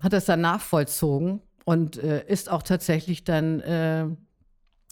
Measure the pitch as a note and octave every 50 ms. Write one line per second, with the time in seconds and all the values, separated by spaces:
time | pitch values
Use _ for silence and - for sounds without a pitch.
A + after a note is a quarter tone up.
0 | - F#3+ F#3+ G3 F#3 - F3+ E3 E3+ E3 E3+ G#3 - - - D#3+ D3 C#3 - -
1 | - D3+ C#3 C#3 D#3+ F3+ F#3+ G#3 - _ _ _ _ - E3 E3 E3 D3+ - A#2+
2 | B2 D#3 D3+ C#3+ - - G3+ F#3+ - - F#3+ - - - F#3 E3+ - - E3 D#3+
3 | - - F3 - - - E3+ D#3 D3+ D#3+ D#3+ D3+ - - E3+ E3 D#3+ D#3+ D#3+ D#3+
4 | D#3+ D#3 E3 - - _ _ _ _ _ _ _ _ _ _ _ _ _